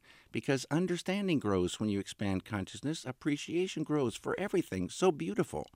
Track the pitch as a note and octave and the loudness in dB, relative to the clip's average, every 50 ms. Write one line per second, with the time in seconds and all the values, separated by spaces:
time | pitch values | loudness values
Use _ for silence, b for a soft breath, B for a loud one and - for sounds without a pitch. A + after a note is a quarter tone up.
0 | b b b b b b b A#2 - - C3+ C3 - - C#3+ E3 F#3 E3+ F3 E3 | b b b b b b b -4 0 2 0 0 0 0 0 2 2 2 0 -2
1 | - F#3+ F#3+ G3+ G3+ F#3 D#3+ B2 - G#2 G2 F2+ F2+ F2 - - G#2+ G#2+ G2 G2 | -2 -2 -2 0 2 2 2 2 4 4 4 4 4 2 0 0 0 2 2 0
2 | - - - - G#2+ G2 F#2+ F#2 - - A2 G2 F#2 - - - - C#3+ E3 - | -2 -4 -6 -2 0 0 0 0 -2 -2 -4 -4 -4 -6 -8 -6 -6 -6 -6 -4
3 | - B2+ B2 - - D#3 C#3+ C#3+ - - E3 F3 F#3 F#3 - D3+ D3+ - D3+ D3 | -6 -8 -8 -4 -2 -2 -2 -2 -2 -2 -2 -2 0 -2 -2 -6 -2 0 2 2
4 | C3 A2+ - - - - - - F#3+ G#3 - F3 - - F#2+ F#2 F2+ - - - | 2 2 0 -2 -2 -2 -2 -2 -2 0 0 0 0 0 -2 -2 -2 -2 0 4
5 | F3+ F#3+ D3+ C#3 E3 F#3 G#3+ - C#3+ - - D2 - - b | 4 4 4 4 -2 -4 0 0 -2 -2 -2 -8 -8 -8 b